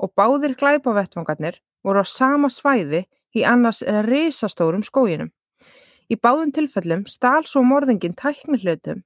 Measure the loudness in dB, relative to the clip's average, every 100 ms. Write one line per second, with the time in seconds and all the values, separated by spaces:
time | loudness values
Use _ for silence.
0 | -8 0 2 2 0 0 2 2 2 -2
1 | -2 -6 -6 -4 -6 -8 _ _ -2 0
2 | 0 0 0 2 0 0 0 0 0 -4
3 | -4 _ _ -2 2 4 2 0 -2 -2
4 | 0 0 0 -2 -6 -2 -2 -2 -2 0
5 | 0 0 -8 _ _ _ _ _ _ _
6 | -8 0 2 2 0 -2 -4 -4 -4 -4
7 | -6 -2 0 0 0 2 4 4 2 0
8 | -2 -4 -6 -6 -4 -2 -2 -4 -4 -12